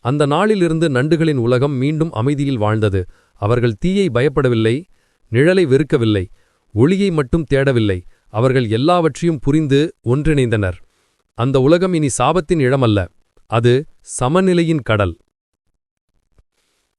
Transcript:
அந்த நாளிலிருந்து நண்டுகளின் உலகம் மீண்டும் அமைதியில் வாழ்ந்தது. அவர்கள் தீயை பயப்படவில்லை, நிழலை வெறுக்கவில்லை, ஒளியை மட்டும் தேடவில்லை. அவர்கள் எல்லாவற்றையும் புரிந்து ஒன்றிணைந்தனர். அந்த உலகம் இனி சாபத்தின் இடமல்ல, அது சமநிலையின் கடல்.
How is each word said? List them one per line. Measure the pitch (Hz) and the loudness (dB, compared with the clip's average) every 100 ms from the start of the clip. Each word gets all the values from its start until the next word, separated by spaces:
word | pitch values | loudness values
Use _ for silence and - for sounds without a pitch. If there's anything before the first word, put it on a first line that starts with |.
அந்த | 123 147 147 | -4 -2 0
நாளிலிருந்து | 151 214 214 170 160 165 | 0 0 0 0 0 0
நண்டுகளின் | 127 147 160 165 139 | 0 0 0 0 0
உலகம் | 117 123 143 | 0 0 0
மீண்டும் | 135 135 156 160 | -2 -2 -2 -4
அமைதியில் | 107 120 143 139 131 | -2 -2 -2 -2 -2
வாழ்ந்தது. | 104 110 104 98 90 - _ | 0 0 0 -2 -6 -14 _
அவர்கள் | _ 104 120 117 107 | _ -2 0 0 -2
தீயை | 175 190 190 | -2 0 0
பயப்படவில்லை, | 117 139 147 135 117 110 127 180 _ _ _ _ | 0 -2 0 0 2 0 -2 -6 _ _ _ _
நிழலை | 110 151 190 165 | 2 2 4 2
வெறுக்கவில்லை, | 135 151 151 113 104 92 - _ _ _ | 2 2 0 2 0 -4 -14 _ _ _
ஒளியை | 101 135 190 202 | 0 2 2 0
மட்டும் | 160 127 170 151 | 0 -2 -2 0
தேடவில்லை. | 135 139 123 107 92 - _ _ | 0 2 0 0 -2 -8 _ _
அவர்கள் | 107 127 127 117 | -2 0 0 0
எல்லாவற்றையும் | 110 143 180 160 131 170 156 | -2 0 2 0 -2 -4 -2
புரிந்து | 139 151 151 139 160 - | 0 0 2 0 0 -6
ஒன்றிணைந்தனர். | 113 131 151 147 127 104 98 87 - _ _ _ _ | -4 -2 0 0 0 0 -2 -6 -16 _ _ _ _
அந்த | - 123 135 | -6 -2 2
உலகம் | 131 170 185 | 4 4 2
இனி | 175 147 - | -2 -2 -2
சாபத்தின் | 127 175 165 175 | 0 0 -2 0
இடமல்ல, | 127 139 120 101 90 _ _ _ _ | 0 2 2 0 -4 _ _ _ _
அது | 113 117 123 156 - - - | 0 2 0 -2 -18 -16 -6
சமநிலையின் | 123 170 190 175 160 160 | -2 0 2 0 0 -2
கடல். | 117 107 98 85 _ _ _ _ _ _ _ _ _ _ _ _ _ _ _ _ _ | -2 0 0 -4 _ _ _ _ _ _ _ _ _ _ _ _ _ _ _ _ _